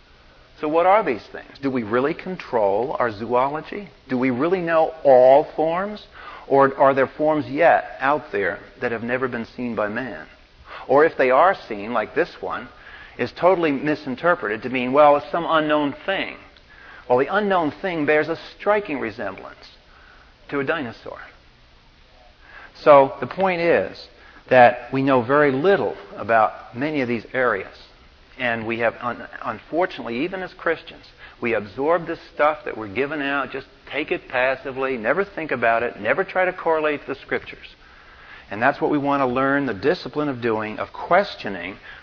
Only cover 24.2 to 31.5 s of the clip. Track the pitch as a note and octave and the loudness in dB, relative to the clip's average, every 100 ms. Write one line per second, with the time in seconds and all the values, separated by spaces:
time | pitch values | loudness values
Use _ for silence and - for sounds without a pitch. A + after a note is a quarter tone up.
24.2 | - - - B2+ A#2+ - - C3+ C3+ C3 | -20 -14 2 8 8 6 -4 -2 2 2
25.2 | A2+ C#3+ D3 C3 E3+ G3 G#2 - - - | 4 4 4 2 2 2 0 -6 -14 -10
26.2 | G#2 A2+ G#2+ - - A#2 D3 D#3 B2 A#2+ | 0 4 4 0 -14 -8 -4 -2 -2 -4
27.2 | G2 B2+ B2+ G2+ - - - _ - _ | -6 -2 0 -2 -6 -16 -20 _ -20 _
28.2 | _ - B2+ A#2 A2 A2+ A#2 - A#2+ A#2 | _ -8 -4 -4 -4 -2 -2 -2 -8 -8
29.2 | - - C3 G#2+ - D#3 F3+ - A#2 A#2 | -12 -12 -10 -10 -8 -4 -4 -6 -8 -6
30.2 | E3 F#3 F3+ - - D#3+ - - - - | -6 -8 -12 -8 -4 -4 -8 -20 -20 -20
31.2 | - - A#2+ | -20 -8 -4